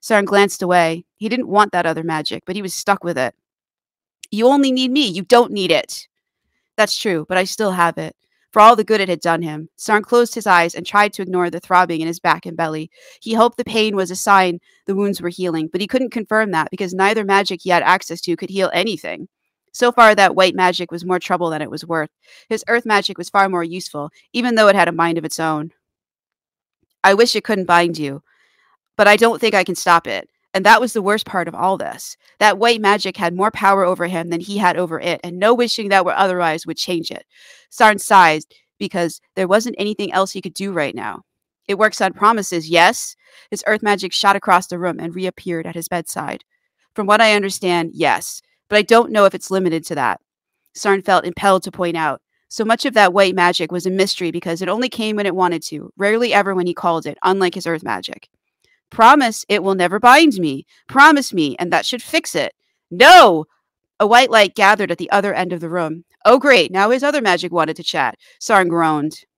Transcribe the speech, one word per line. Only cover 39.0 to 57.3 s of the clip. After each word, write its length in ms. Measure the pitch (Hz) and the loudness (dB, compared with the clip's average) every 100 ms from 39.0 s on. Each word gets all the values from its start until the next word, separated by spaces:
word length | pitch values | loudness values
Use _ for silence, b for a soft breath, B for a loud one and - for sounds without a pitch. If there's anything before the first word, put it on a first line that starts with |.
| 170 - _ - | -4 -6 _ -6
there 100 | 185 | 0
wasn't 300 | 202 233 - | 0 0 -6
anything 320 | 202 214 208 | -6 -6 -4
else 220 | 190 190 | -2 -4
he 80 | 196 | -6
could 140 | 180 | -12
do 180 | 151 196 | -10 -8
right 220 | 180 143 | -4 -6
now. 280 | 120 107 95 _ _ _ _ _ | -6 -12 -12 _ _ _ _ _
It 100 | 196 | -2
works 220 | 214 - | -2 0
on 140 | 190 | -4
promises, 560 | - 208 226 196 175 156 | 0 0 0 -2 -6 0
yes? 440 | 165 175 247 - - b b b | 4 4 2 -10 -18 b b b
His 120 | 208 - | -8 -4
earth 160 | 214 | -2
magic 300 | 208 202 190 | 0 -2 -2
shot 220 | - 202 196 | -2 0 0
across 320 | - 180 180 | 2 0 0
the 100 | 175 | -6
room 200 | 180 165 | -6 -6
and 160 | 170 | -10
reappeared 520 | 170 185 - - 165 170 | -8 -8 -8 -8 -8 -8
at 80 | |
his 120 | 170 165 | -12 -8
bedside. 580 | 175 165 - 151 - _ _ _ _ _ | -8 -8 -10 -10 -10 _ _ _ _ _
From 120 | - 196 | -8 0
what 140 | 214 | 4
I 140 | 226 | 4
understand, 560 | 208 196 190 185 175 165 | 2 -2 -6 -2 -2 -2
yes, 480 | - 156 104 - - _ _ _ | -2 -2 0 -4 -16 _ _ _
but 80 | 208 | 0
I 40 | |
don't 300 | 202 226 240 | 4 4 4
know 140 | 214 196 | 4 2
if 80 | |
it's 160 | 185 - | 2 -6
limited 340 | 190 185 160 151 | -2 -2 -2 -6
to 80 | 151 | -4
that. 240 | 123 92 _ _ _ _ _ | -2 -4 _ _ _ _ _
Sarn 280 | - 214 196 | -8 -2 -2
felt 240 | 185 180 175 | 2 0 0
impelled 360 | 175 202 190 | -2 0 0
to 60 | 185 | -2
point 260 | - 180 165 | -6 -6 -4
out. 260 | 160 135 _ _ _ | -4 -6 _ _ _
So 160 | - | -8
much 220 | 220 339 285 | -2 0 0
of 80 | |
that 180 | 220 196 | 4 4
white 220 | 180 196 | 4 2
magic 360 | 185 175 175 160 | 4 2 0 -4
was 140 | 180 | -4
a 60 | 185 | -4
mystery 400 | 185 190 - 175 | -2 -2 -2 -6
because 320 | 165 170 165 | -6 -6 -6
it 60 | 180 | -4
only 180 | 208 254 | -4 -4
came 280 | - 214 208 | -4 -6 -4
when 100 | 202 | -4
it 100 | 185 | -2
wanted 260 | 180 170 | -2 -2
to, 280 | - 151 - _ | -8 -14 -16 _
rarely 340 | 196 220 240 | -2 0 2
ever 220 | 196 196 | 0 0
when 120 | 190 175 | -2 -4
he 60 | |
called 300 | 170 180 165 | -4 -2 -4
it, 140 | 151 - | -6 -4
unlike 320 | - | -2